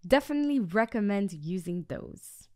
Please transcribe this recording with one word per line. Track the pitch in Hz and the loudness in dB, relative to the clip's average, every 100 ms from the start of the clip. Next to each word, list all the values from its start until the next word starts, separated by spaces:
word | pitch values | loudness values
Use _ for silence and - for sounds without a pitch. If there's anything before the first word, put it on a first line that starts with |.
| 175 | 6
definitely | 262 285 294 294 277 | 4 4 0 2 2
recommend | 190 196 226 233 202 202 196 | 2 2 2 2 0 2 -2
using | 165 151 185 170 175 160 | -4 -6 -6 -4 -6 -6
those. | - - - - - - | -8 -10 -14 -18 -20 -20